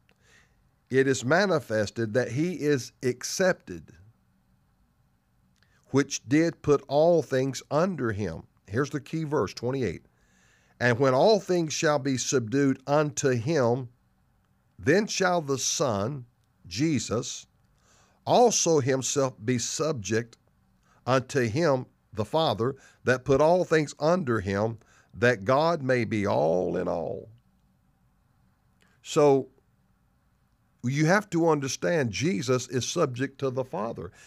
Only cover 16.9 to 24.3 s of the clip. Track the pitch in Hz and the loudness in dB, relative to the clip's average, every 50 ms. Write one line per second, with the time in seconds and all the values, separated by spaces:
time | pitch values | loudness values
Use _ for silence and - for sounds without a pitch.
16.9 | 156 120 - - - 117 123 - - - - - _ _ _ _ _ _ _ _ | 0 -2 -2 -2 -4 -4 -4 -6 -10 -14 -16 -20 _ _ _ _ _ _ _ _
17.9 | _ _ _ _ _ _ _ 135 151 208 247 226 - - - 170 165 151 127 135 | _ _ _ _ _ _ _ 2 4 6 6 4 4 2 2 2 2 2 2 2
18.9 | 131 135 123 - - 143 135 131 - - 107 117 127 120 - - - - 147 151 | 0 0 -2 -2 -2 -2 -2 -2 -4 -6 -4 -2 -2 -2 -2 -4 -6 -4 -4 -4
19.9 | 156 127 95 95 110 110 120 117 - _ _ _ _ _ _ _ _ _ _ _ | -4 -6 -6 -4 -2 -2 -4 -4 -10 _ _ _ _ _ _ _ _ _ _ _
20.9 | _ _ _ - 127 135 123 - - 143 120 110 101 147 175 156 135 131 127 - | _ _ _ 0 2 2 0 0 -2 -2 -2 0 0 0 0 2 0 0 -2 -8
21.9 | _ _ _ _ - - 110 - - 156 160 147 113 92 113 131 131 - - - | _ _ _ _ -8 -8 -6 -2 -2 0 0 0 0 0 -2 -4 -4 -6 -14 -20
22.9 | _ _ - 117 127 127 123 - 139 135 147 156 175 185 170 - 165 156 156 135 | _ _ 0 0 0 0 2 2 2 4 4 4 4 2 2 2 0 0 0 -2
23.9 | - - 143 156 175 190 170 123 | -4 -2 0 0 2 2 0 0